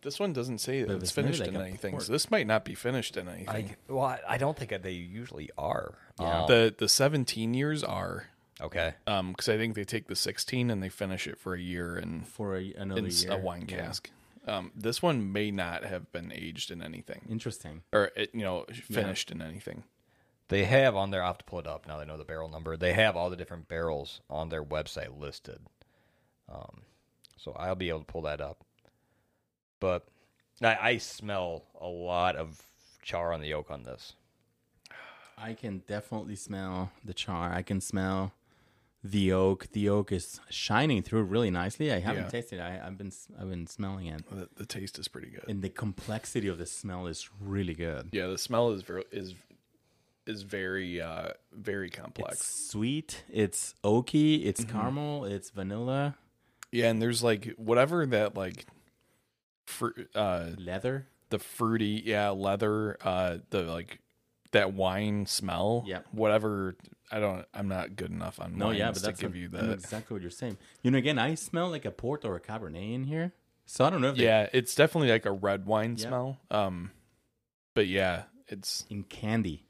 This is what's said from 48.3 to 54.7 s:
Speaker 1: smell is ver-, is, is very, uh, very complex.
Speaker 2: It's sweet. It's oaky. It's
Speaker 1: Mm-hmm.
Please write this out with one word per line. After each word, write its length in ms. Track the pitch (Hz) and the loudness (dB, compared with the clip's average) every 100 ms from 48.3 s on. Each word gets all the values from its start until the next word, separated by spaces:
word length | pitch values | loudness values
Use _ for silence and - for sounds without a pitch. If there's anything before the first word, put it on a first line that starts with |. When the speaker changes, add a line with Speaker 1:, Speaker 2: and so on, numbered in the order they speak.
| 92 | -4
Speaker 1:
smell 340 | - 117 120 | -2 2 2
is 100 | 101 | 0
ver-, 220 | 92 90 95 | -4 -8 -6
is, 220 | 98 92 87 _ - _ _ _ _ _ _ - | -8 -10 -12 _ -20 _ _ _ _ _ _ -10
is 160 | 107 | -10
very, 580 | 98 101 95 95 92 87 | -6 -4 -2 -2 -2 -4
uh, 280 | 85 82 82 - _ | -4 -6 -8 -8 _
very 360 | 104 101 101 92 | -10 -4 -4 -4
complex. 440 | - - - - - | -8 -12 -8 -6 -4
Speaker 2:
It's 320 | - - - | -6 -6 -6
sweet. 520 | 104 113 147 156 - - | -2 0 -2 -4 -12 -6
It's 440 | - 101 - - - | 2 2 2 -6 0
oaky. 600 | 101 110 123 151 151 156 | 4 4 6 6 6 6
It's 180 | - - | 2 -2
Speaker 1:
Mm-hmm. 120 | 113 | -2